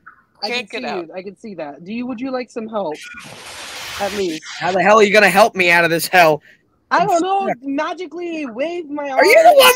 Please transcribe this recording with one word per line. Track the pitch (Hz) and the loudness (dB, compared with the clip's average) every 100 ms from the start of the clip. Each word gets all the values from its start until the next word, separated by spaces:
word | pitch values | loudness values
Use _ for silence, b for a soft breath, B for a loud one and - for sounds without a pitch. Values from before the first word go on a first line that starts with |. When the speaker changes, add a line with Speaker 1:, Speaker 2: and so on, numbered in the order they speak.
| - _ _ _ | -20 _ _ _
Speaker 1:
I | 208 | -8
Speaker 2:
Can't | 240 208 | -8 -8
Speaker 1:
can | 226 | -10
Speaker 2:
get | - | -8
Speaker 1:
see | |
Speaker 2:
out. | - 160 | -10 -10
Speaker 1:
you. | |
I | 180 | -14
can | 185 190 | -14 -16
see | 185 175 | -16 -12
that. | 147 147 | -14 -14
Do | 170 | -12
you, | 226 247 | -10 -10
would | 226 | -8
you | 269 | -8
like | 254 247 | -8 -8
some | 240 220 | -12 -10
help? | 220 170 160 - - - - - - - - - - | -8 -8 -8 -14 -20 -20 -20 -18 -18 -16 -16 -14 -8
At | 202 | -8
least. | 208 185 156 - - | -4 -6 -6 -12 -8
Speaker 3:
How | 165 | -4
the | 190 | 0
hell | 180 220 | 4 6
are | |
you | 208 | 6
gonna | 208 202 | 6 4
help | 185 220 185 | 4 2 2
me | 175 | 2
out | 170 | 2
of | 170 | 2
this | 165 - | 0 2
hell? | 185 165 151 b b _ _ _ | 4 4 2 b b _ _ _
Speaker 1:
I | 294 | 0
Speaker 3:
I'm | 392 | 2
Speaker 1:
don't | 349 | 0
know. | 359 392 381 | 0 -2 -2
Speaker 3:
stuck. | 247 | -6
Speaker 1:
Magically | 277 277 311 339 349 330 349 320 277 | -6 -6 -6 -8 -12 -10 -10 -8 -10
wave | 214 311 349 302 | -6 -6 -6 -10
my | 294 285 | -10 -4
Speaker 3:
Are | 262 | 0
you | 339 554 | 4 6
Speaker 1:
arm | 659 | 6
Speaker 3:
the | 571 | 8
one | 508 | 6